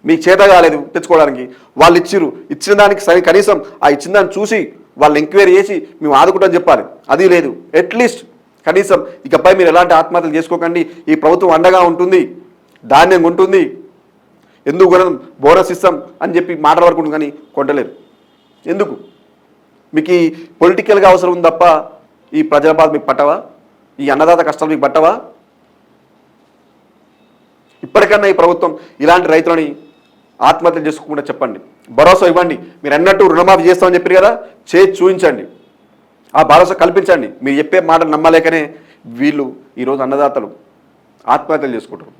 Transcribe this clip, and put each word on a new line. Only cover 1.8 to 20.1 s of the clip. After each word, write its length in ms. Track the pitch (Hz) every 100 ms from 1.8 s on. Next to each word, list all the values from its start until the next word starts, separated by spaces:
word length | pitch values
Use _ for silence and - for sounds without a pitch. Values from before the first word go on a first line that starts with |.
| 165 175
ఇచ్చిర్రు, 340 | 170 196 156 - -
ఇచ్చిన 260 | 147 - 202
దానికి 240 | 202 202
సరి-, 240 | - 175 175
కనీసం 380 | 190 202 156 - -
ఆ 60 | 143
ఇచ్చిన 240 | 143 160
దాన్ని 260 | 202 185 190
చూసి 340 | 208 220 160 - _ -
వాళ్ళు 220 | 147 151
ఎంక్వైరీ 380 | 151 196 190 185
చేసి 300 | 196 185 - _
"మేము 120 | 151
ఆదుకుంటామని" 420 | 139 170 190 190 170
చెప్పాలి. 280 | 175 127 101 - -
అది 200 | 151 185
లేదు. 260 | 175 143 - - 156
అట్లీస్ట్ 480 | 180 226 - - - _ _ _ -
కనీసం 400 | 175 196 175 - - 135
"ఇకపై 300 | - 180 190
మీరు 140 | 170
ఎలాంటి 240 | 170 175
ఆత్మహత్యలు 420 | 160 165 175 165 156
చేసుకోకండి, 540 | 165 175 165 170 160 - -
ఈ 80 | 156
ప్రభుత్వం 360 | 156 180 185
అండగా 280 | 160 180 185
ఉంటుంది, 580 | 175 165 180 185 - - - _ _ _ 117
ధాన్యం 380 | 135 180 185
ఉంటుంది, 560 | 170 170 185 185 - - - _ _ _ _ _ _ _ -
ఎందుకు 220 | 165 185
కొనడం, 300 | 180 185 143 - _
బోనస్ 300 | 139 180 190
ఇస్తాం" 320 | 175 190 151 - _
అని 140 | 170 165
చెప్పి 220 | 175 160
మాటల 280 | 151 165 170
వరకు 160 | 165
ఉంటుంది 100 | 156
కానీ 220 | 151 147 143 _ -
కొంటలేరు. 360 | 139 143 113 - _ _ _ _ _ _ -
ఎందుకు? 300 | 190 202 - - _ _ _ _ _ _ _ _
మీకు 180 | 151 160